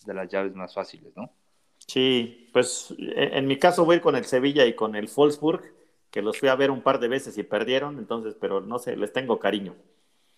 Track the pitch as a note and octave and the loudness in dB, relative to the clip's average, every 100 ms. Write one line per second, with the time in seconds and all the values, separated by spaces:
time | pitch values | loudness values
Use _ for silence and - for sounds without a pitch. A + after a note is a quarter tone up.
0 | - F#2+ F#2 G2 G2 F#2+ F#2 G2 F#2 - | -12 -8 -6 -4 -4 -6 -10 -8 -10 -12
1 | - - A#2+ - _ _ _ _ - C3 | -20 -18 -18 -18 _ _ _ _ -6 0
2 | C3 B2+ A2+ - - B2 B2 - - - | 2 2 0 -8 0 2 2 -2 -10 -10
3 | - - C#3+ C#3 C3+ C3+ F3+ F3 E3 E3+ | -6 -2 0 0 0 4 4 4 4 4
4 | E3 C3+ A#2 C3 C#3 C#3+ A#2+ - A2 G#2+ | 4 0 0 0 2 4 4 4 -4 -4
5 | G#2 - D3 D3 D3+ F3 - - _ _ | -6 2 2 4 -2 -2 -6 -20 _ _
6 | _ G#2+ G#2 G#2 C3+ C3 C#3 C3 C3+ C3+ | _ -6 -4 0 2 4 2 2 0 0
7 | A#2 C3+ C3+ G#2 F#2+ G#2+ A2+ C3 C#3+ D3 | 0 -2 -4 -8 -4 -2 0 0 -2 -8
8 | G#2+ A#2 A2 - F#2+ G2 G2 A#2+ - A#2 | -6 -6 -6 -6 -4 -4 -4 -6 -6 -4
9 | G#2 B2+ C3 A2 G2 G2+ F#2+ - _ _ | -4 -4 -2 0 0 -2 -4 -14 _ _
10 | _ _ _ | _ _ _